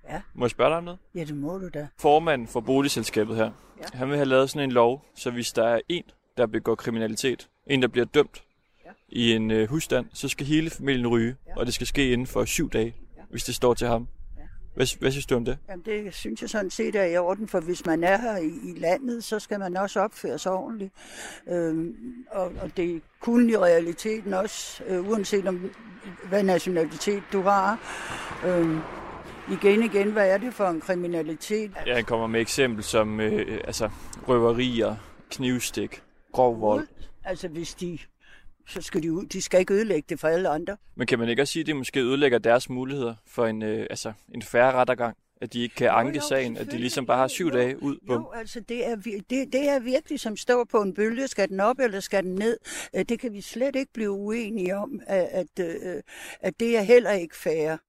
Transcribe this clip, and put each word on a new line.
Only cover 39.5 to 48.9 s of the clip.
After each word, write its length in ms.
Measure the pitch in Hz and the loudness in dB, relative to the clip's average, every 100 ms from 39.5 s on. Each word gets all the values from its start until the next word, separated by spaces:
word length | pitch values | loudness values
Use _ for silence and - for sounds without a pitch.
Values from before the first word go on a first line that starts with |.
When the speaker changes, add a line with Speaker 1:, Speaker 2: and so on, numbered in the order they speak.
| 185 | 2
Speaker 1:
ikke 140 | 185 | 4
ødelægge 320 | 202 220 160 - | 2 2 -2 -2
det 100 | 160 | -2
for 80 | 156 | 0
alle 220 | 165 185 | 2 2
andre. 280 | 156 175 208 - - | -2 -4 -10 -14 -6
Speaker 2:
Men 120 | 123 | 0
kan 120 | 120 | 0
man 100 | 117 | 2
ikke 120 | 117 | 2
også 100 | 143 | 0
sige, 100 | 170 | 0
at 60 | 156 | -2
det 80 | 147 | -4
måske 240 | 123 139 | -2 0
ødelægger 380 | 123 135 143 117 | 2 4 4 6
deres 320 | 113 123 - | 6 4 4
muligheder 460 | 127 131 139 120 110 _ | -6 -4 -4 -4 -6 _
for 180 | - 117 | 0 0
en, 160 | 110 | 0
øh, 260 | 107 110 107 | -2 -2 -4
altså, 240 | - 117 110 _ 117 | -8 -8 -12 _ -12
en 60 | |
fair 300 | 113 120 127 | 0 6 6
rettergang? 460 | 127 127 123 120 - _ _ | 6 2 2 -2 -4 _ _
At 120 | 113 | -8
de 60 | 123 | -4
ikke 140 | 120 - | -6 2
kan 120 | 120 | 4
Speaker 1:
Jo, 60 | |
Speaker 2:
anke 220 | 113 123 147 | 4 2 -2
Speaker 1:
jo, 60 | |
Speaker 2:
sagen, 240 | - 135 127 | 0 0 0
at 40 | |
de 40 | 113 | -4
Speaker 1:
selvfølgelig. 240 | 139 120 | -6 -4
Speaker 2:
ligesom 260 | 123 143 127 | -4 -4 2
bare 120 | 123 | 2
har 100 | 131 | 2
syv 180 | - 165 | 0 0
Speaker 1:
Jo, 60 | |
Speaker 2:
dage 300 | 127 123 135 | 2 2 0
ud, 140 | 143 139 - | -6 -6 -2
bum. 140 | 120 | -4
Speaker 1:
jo, 100 | - | -4
altså, 280 | 233 220 240 | -12 -12 -12
det 280 | 202 240 | -8 -4
er 80 | 233 | -4